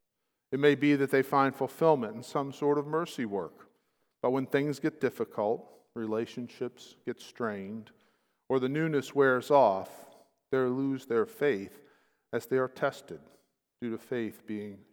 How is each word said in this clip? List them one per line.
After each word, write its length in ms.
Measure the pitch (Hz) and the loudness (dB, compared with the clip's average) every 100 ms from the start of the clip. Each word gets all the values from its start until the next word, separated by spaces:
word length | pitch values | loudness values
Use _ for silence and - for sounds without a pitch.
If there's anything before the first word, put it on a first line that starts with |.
| _ _ _ _ - | _ _ _ _ -8
It 80 | 131 | 2
may 140 | 147 139 | 4 4
be 200 | 147 143 | 4 4
that 160 | 139 | 4
they 100 | 135 | 2
find 320 | 131 139 135 | 4 4 2
fulfillment 640 | - 131 - 165 151 110 113 | 2 -4 2 4 4 0 -8
in 80 | |
some 300 | 123 151 139 | -6 -4 -4
sort 240 | - 147 147 | -2 0 0
of 100 | 143 | 0
mercy 380 | 156 170 - 117 | -4 -4 -6 -6
work. 420 | 98 80 - - _ _ _ _ _ | -4 -6 -12 -20 _ _ _ _ _
But 100 | 127 | -2
when 140 | 131 131 | -2 0
things 340 | 139 147 139 | -2 -2 -2
get 220 | 156 - | -4 -2
difficult, 680 | 127 - 113 - 104 117 - - _ | -4 -2 -6 -2 -2 -2 -6 -20 _
relationships 1000 | 123 110 110 117 - 120 - 123 - - - - | -8 -4 -4 -6 -8 -12 -8 -10 -10 -20 -16 -10
get 140 | 117 | -10
strained, 720 | - - 117 101 95 110 110 _ _ _ _ _ - | -12 -8 -6 -6 -10 -12 -14 _ _ _ _ _ -2
or 140 | 131 | 0
the 80 | 127 | 0
newness 440 | 147 160 147 127 | 0 0 0 -2
wears 380 | 139 135 127 - | 4 4 4 4
off, 380 | 143 117 95 92 - - - _ _ - | 6 6 4 -6 -16 -20 -20 _ _ -4
they 40 | 131 | 0
lose 460 | 127 127 135 135 - | 0 0 -2 -4 -2
their 200 | 117 107 | 0 0
faith 560 | - 147 104 98 - - _ _ _ - | 0 0 0 -4 -16 -20 _ _ _ -8
as 140 | 120 - | -8 -2
they 140 | 131 | 0
are 100 | 127 | 0
tested 500 | - 139 - - 101 - _ _ _ _ - | -2 -4 -4 -14 -16 -18 _ _ _ _ -10
due 100 | 120 | -8
to 60 | 113 | -8
faith 460 | - 123 110 - - | -6 -4 -4 -8 -10
being 300 | 107 104 98 _ | -10 -10 -14 _